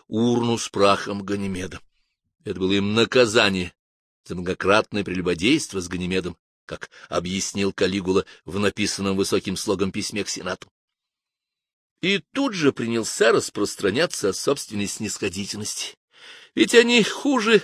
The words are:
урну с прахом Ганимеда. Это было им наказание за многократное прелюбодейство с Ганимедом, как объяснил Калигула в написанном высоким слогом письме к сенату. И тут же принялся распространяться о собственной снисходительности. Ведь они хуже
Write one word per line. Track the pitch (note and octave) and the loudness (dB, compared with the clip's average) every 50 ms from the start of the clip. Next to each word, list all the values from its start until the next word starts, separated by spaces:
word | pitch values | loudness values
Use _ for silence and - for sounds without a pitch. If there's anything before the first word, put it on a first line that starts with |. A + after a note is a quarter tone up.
| _ | _
урну | - - A2 A#2 A#2+ A#2+ A#2+ A#2+ A#2 A#2 | -4 -2 0 2 2 2 2 2 0 0
с | A2+ - - | -2 -4 -6
прахом | - G2+ G2 G2+ G2 F#2+ - - G2+ G2+ G2 | 0 4 4 4 4 2 0 -6 -6 -6 -4
Ганимеда. | F#2+ G2+ G2+ G2 G2 F#2 F#2 F#2 F2 E2 - - _ _ _ _ _ _ _ _ _ _ _ - | -4 -4 -4 -4 -4 -6 -6 -8 -8 -10 -16 -20 _ _ _ _ _ _ _ _ _ _ _ -10
Это | G#2+ F#2 F2+ | -8 -4 -2
было | F#2 F#2 | 0 2
им | G2+ G2+ G2 G2+ G#2+ | 2 2 2 2 2
наказание | A#2 A2+ G#2 - B2+ B2 G#2+ G#2 A#2+ G#2+ G2 F#2+ F#2 F2+ E2 _ _ _ _ _ _ _ _ _ _ _ | 2 2 4 4 4 4 4 4 4 4 4 2 0 -4 -6 _ _ _ _ _ _ _ _ _ _ _
за | - F2+ | -12 -10
многократное | F2+ F2+ F#2 F2+ - - F#2 G2+ A2 - - - G#2 F#2 | -8 -4 -6 -4 -2 2 4 4 4 2 0 -4 -4 -4
прелюбодейство | F2+ F2+ F#2 E2+ F2+ F2 D#2+ F2+ A#2+ D#3 D3+ - - - F#2+ | -4 -4 -2 -2 -2 -2 0 2 2 2 2 0 -4 -8 -8
с | E2+ F2 | -8 -6
Ганимедом, | F#2 F2 F2+ F2+ F#2 F#2 F2 F2 E2+ _ _ _ _ _ _ | -6 -6 -4 -2 -2 -2 -2 -4 -10 _ _ _ _ _ _
как | - - - - - - - - - | -14 -14 -14 -14 -18 -20 -20 -14 -4
объяснил | E2 F2+ E2+ F2+ F#2+ F#2+ - - - G2+ G2 G2 - | -4 -4 -2 -2 -4 -4 -4 -4 -2 -2 -2 -2 0
Калигула | - G2 F#2 F#2+ G2+ F2 F2+ F#2+ F#2+ - - - - - | 0 0 0 0 -2 0 2 2 2 2 0 -10 -20 -16
в | - E2+ | -8 -4
написанном | G2+ G#2 G2 - - G#2 - - - G2 G2 F#2+ | 0 0 0 0 0 -4 -4 -2 -2 -2 -2 0
высоким | G2 F#2+ - A2 F#2+ - G2+ F#2 | 0 0 2 0 -2 0 -2 -6
слогом | - - G#2+ G2 F2 F#2+ F#2+ | -4 -2 -2 0 0 0 -2
письме | - G#2 F#2+ - A2 G#2 F#2+ | -2 -6 -8 -6 -6 -6 -6
к | - | -6
сенату. | - F#2+ F2 F2+ F#2 - - _ _ _ _ _ _ _ _ _ _ _ _ _ _ _ _ _ _ _ _ _ _ _ _ _ _ - | -8 -8 -6 -8 -8 -8 -10 _ _ _ _ _ _ _ _ _ _ _ _ _ _ _ _ _ _ _ _ _ _ _ _ _ _ -4
И | - F#3 G3+ F#3+ _ _ - | 0 0 0 0 _ _ -4
тут | C4+ C#4 C4 G3+ | -2 -2 -2 0
же | F3 D3+ C3+ | 2 0 0
принялся | - - A#2 A2+ A#2 A2+ G#2+ - - - G3+ A#3 G#3 | 0 0 -4 -2 -2 -2 -2 -4 -2 2 2 4 4
распространяться | B2 - - - G#2 G2+ - - - - F#2+ G2 C#3 E3+ E3+ - - - G2 | 2 0 -2 -4 -4 -4 -4 -4 -2 -2 -2 0 0 -2 -2 -2 -2 -2 -2
о | F#2 | -2
собственной | - - C3+ C#3+ C#3 - - G#2+ G#2 G2+ | 0 0 -2 -2 -2 -4 -8 -6 -6 -4
снисходительности. | F#2+ - - A2 G2 - - A2 G2 F2 G2 G2+ - - G#2 G#2+ - - - - - - _ _ _ _ - - - - - - _ - | -6 -6 -6 -6 -8 -6 -4 -6 -6 -4 -6 -8 -8 -8 -8 -8 -8 -8 -8 -10 -10 -12 _ _ _ _ -20 -20 -20 -20 -20 -20 _ 0
Ведь | - - - - | 0 2 6 6
они | A#3 A#3+ A#3+ A#3+ A#3+ F#3+ | 6 6 8 6 4 4
хуже | - - - - C#4 C4+ A#3+ G3+ A3+ A3+ F#3+ | 2 0 -2 0 0 0 2 4 4 4 4